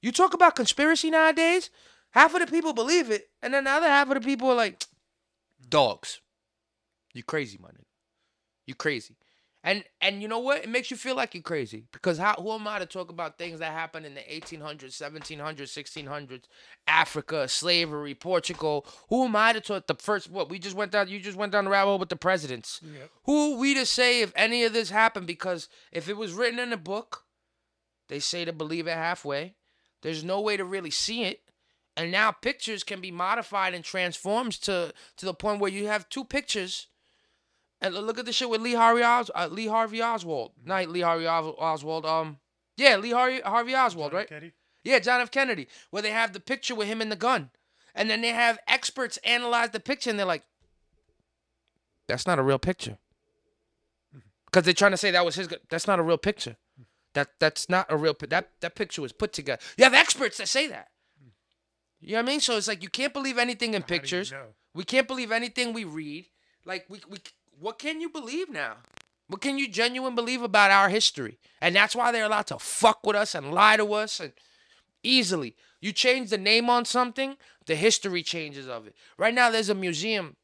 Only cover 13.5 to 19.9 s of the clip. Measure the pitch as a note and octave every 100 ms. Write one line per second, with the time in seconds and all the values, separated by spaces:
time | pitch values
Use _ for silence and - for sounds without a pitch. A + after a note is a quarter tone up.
13.5 | D#3+ D#3+ D#3 D#3+ E3 D#3 C#3 - D#3 D#3+
14.5 | D#3+ D3+ D3+ C3+ - D3 D#3 C#3+ D#3 D3
15.5 | D#3 C#3 - D3 - C#3+ D3 C#3+ B2+ _
16.5 | _ - - - D#3+ D#3 D3+ - D#3+ C3
17.5 | - D#3+ F3 E3 D3+ D3 C#3 F3 F3+ -
18.5 | F3 D#3 D3 - - _ A#3+ B3+ G#3+ A3
19.5 | A3+ - G3 -